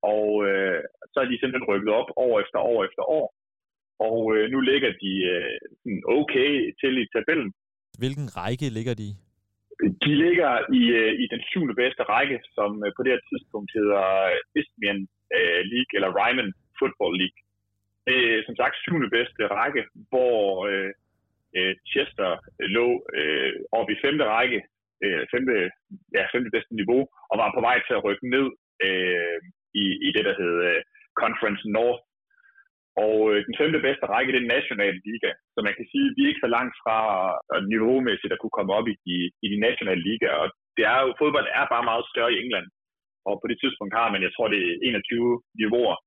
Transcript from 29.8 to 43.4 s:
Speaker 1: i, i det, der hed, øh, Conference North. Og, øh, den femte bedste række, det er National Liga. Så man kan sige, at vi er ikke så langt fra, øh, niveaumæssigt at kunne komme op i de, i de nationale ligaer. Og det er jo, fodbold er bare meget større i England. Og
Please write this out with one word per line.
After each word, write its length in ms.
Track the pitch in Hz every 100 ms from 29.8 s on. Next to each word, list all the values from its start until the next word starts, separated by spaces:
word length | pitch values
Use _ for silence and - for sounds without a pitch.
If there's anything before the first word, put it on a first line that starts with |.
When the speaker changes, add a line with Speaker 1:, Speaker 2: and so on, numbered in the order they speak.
Speaker 1:
i, 20 | 98 92 92
i 20 | 107
det, 80 | 98
der 80 | 95
hed, 140 | 87 85 87
øh, 120 | 82 - _ _ -
Conference 440 | 110 113 110 101 110 107
North. 280 | 120 123 _ _ _ _ _ _ _ _ _ - 107
Og, 100 | 110 107
øh, 100 | 104 104
den 80 | 117
femte 180 | 151 156 131
bedste 180 | 131 101
række, 200 | 110 131
det 80 | 127
er 120 | 120 120
National 380 | - 110 101 92 104
Liga. 240 | 113 - - _
Så 60 | - 107
man 80 | 101
kan 80 | 120
sige, 160 | 139 139
at 80 | 131
vi 60 |
er 80 | 139
ikke 140 | 156 127
så 60 | 117
langt 180 | 127 -
fra, 140 | - 110 110 98 92 80 -
øh, 80 | 80 98
niveaumæssigt 600 | 110 110 131 123 95 101
at 80 | 90
kunne 160 | 113 107
komme 160 | 95 101
op 100 | 113
i 20 | 98 -
de, 120 | 90 87 _ 104
i 20 |
de 60 | 104 110
nationale 360 | 127 98 90 87
ligaer. 280 | 110 101 73
Og 40 | 78 - _ -
det 60 | 107
er 60 | 123
jo, 60 | 135 120
fodbold 280 | 151 147 - 127
er 60 | 147
bare 160 | 120 120
meget 180 | 113 -
større 220 | - 117
i 60 | 123
England. 260 | 123 104 90 _ _ _ _ _ -
Og 40 | 98